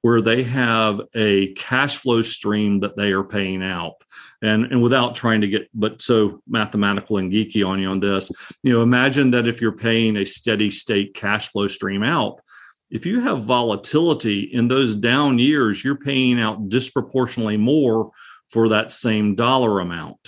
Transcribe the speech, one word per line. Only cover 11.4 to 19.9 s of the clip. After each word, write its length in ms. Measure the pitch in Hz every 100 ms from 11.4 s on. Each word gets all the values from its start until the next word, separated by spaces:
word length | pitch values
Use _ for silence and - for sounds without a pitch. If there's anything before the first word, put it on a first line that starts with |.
| -
flow 160 | 101 101
stream 360 | - 98 98
out, 360 | 113 160 104 - _ - - _ _
if 160 | 113 170
you 140 | 240
have 240 | 240 156
volatility 1040 | 107 123 120 101 - 151 170 160 113 101 101
in 160 | 127 120
those 260 | 131 127 104
down 440 | 117 131 147 123
years, 440 | 131 151 113 101
you're 120 | 135 143
paying 440 | 139 135 127 120
out 300 | 110 107 98
disproportionately 880 | 113 127 139 - 131 123 - 110 107
more 540 | 113 156 131 113 107 _ - - _
for 200 | 113 113
that 220 | 107 113
same 440 | - 120 107 104 98
dollar 460 | 120 131 117 101
amount. 360 | 87